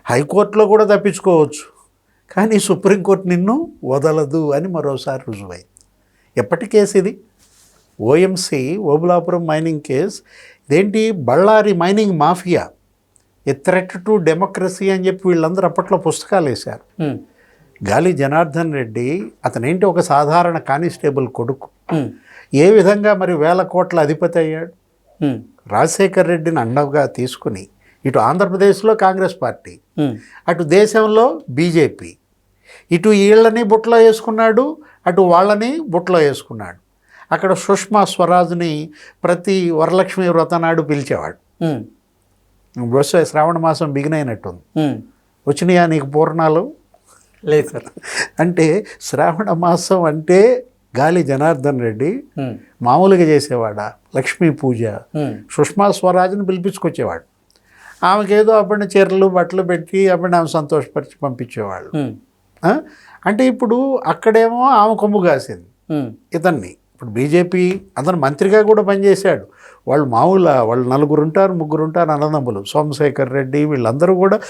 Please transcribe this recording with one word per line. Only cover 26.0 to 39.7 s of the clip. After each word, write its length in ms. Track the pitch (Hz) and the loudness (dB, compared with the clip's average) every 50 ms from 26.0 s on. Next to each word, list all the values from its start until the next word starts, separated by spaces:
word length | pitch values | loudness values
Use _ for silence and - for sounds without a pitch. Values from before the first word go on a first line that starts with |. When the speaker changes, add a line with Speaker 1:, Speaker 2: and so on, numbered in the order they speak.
| 196 185 190 190 170 | 0 0 2 2 2
Speaker 1:
రెడ్డిని 320 | 165 175 160 156 170 165 139 | 2 0 -2 -2 -2 -2 -2
అండగా 460 | 117 113 127 143 147 139 143 147 135 | -2 -2 -2 -2 -2 0 0 -2 -2
తీసుకుని, 600 | 127 - - 127 123 - - - 139 107 92 - - _ _ _ _ _ _ - | -2 -4 -6 -8 -8 -8 -8 -8 -8 -8 -8 -14 -18 _ _ _ _ _ _ -4
ఇటు 140 | 135 131 127 | -2 0 2
ఆంధ్రప్రదేశ్లో 760 | 110 123 160 185 202 175 190 185 196 202 190 196 214 220 214 | 2 2 2 2 0 0 0 2 4 4 2 2 2 0 2
కాంగ్రెస్ 400 | 214 196 190 190 190 190 170 - - | 4 2 0 2 0 -2 -4 -4 -4
పార్టీ, 380 | 131 113 - - - 113 - - _ _ - 160 | -6 -6 -6 -8 -16 -20 -20 -20 _ _ -6 -4
Speaker 2:
హ్మ్. 180 | 147 131 110 104 - - - - - | -4 -4 -4 -8 -14 -20 -20 -10 -4
Speaker 1:
అటు 160 | 170 175 170 165 | -4 -2 -2 0
దేశంలో 800 | 147 175 202 214 214 220 220 220 214 214 220 233 285 330 320 - - | 2 4 4 4 4 2 0 2 2 2 2 2 2 0 -4 -10 -8
బీజేపీ, 680 | 123 147 175 175 156 170 139 101 - - - - - _ _ _ _ _ _ _ _ _ _ _ - - _ - | -4 -2 -2 0 0 0 -2 -2 -4 -10 -20 -20 -20 _ _ _ _ _ _ _ _ _ _ _ -20 -14 _ -4
ఇటు 180 | 170 160 180 214 | -2 0 2 2
వీళ్ళని 540 | 208 196 196 208 214 220 226 226 220 226 233 | 4 4 4 6 6 6 6 4 4 2 0
బుట్టలో 340 | 202 226 220 226 233 233 | 2 2 2 2 4 6
వేసుకున్నాడు, 800 | 226 226 226 220 220 - 233 220 226 226 226 214 233 277 302 320 - - - _ _ - | 6 6 6 6 2 -2 -4 -2 0 2 2 2 2 0 -2 -4 -10 -16 -20 _ _ -2
అటు 140 | 180 175 196 | 0 2 2
వాళ్ళని 580 | 190 175 170 180 196 208 208 208 226 254 302 330 | 4 4 6 4 4 4 2 0 -2 -4 -6 -6
బుట్టలో 400 | 311 220 - - 175 180 180 165 | -6 -4 -4 -4 -2 2 2 2
వేసుకున్నాడు. 580 | 151 143 131 - - - 123 107 101 87 87 _ _ _ _ _ _ _ _ - - - | 2 2 0 -4 -10 -16 -14 -14 -14 -14 -16 _ _ _ _ _ _ _ _ -16 -8 -6
అక్కడ 220 | 160 160 196 190 180 | -4 -2 0 0 -2
సుష్మా 520 | 185 - - 196 196 - - 208 208 190 | -2 0 -2 -2 -2 -2 -2 0 0 0
స్వరాజ్ని 840 | - - - 175 170 180 180 175 165 175 170 175 165 151 151 156 156 - - - - _ _ - | 0 0 -2 0 2 2 2 2 0 -2 -4 -4 -4 -4 -6 -8 -12 -16 -20 -20 -20 _ _ -2
ప్రతి 480 | 175 175 175 - 202 190 190 175 170 | -2 -2 -2 -2 -2 -2 0 0 -2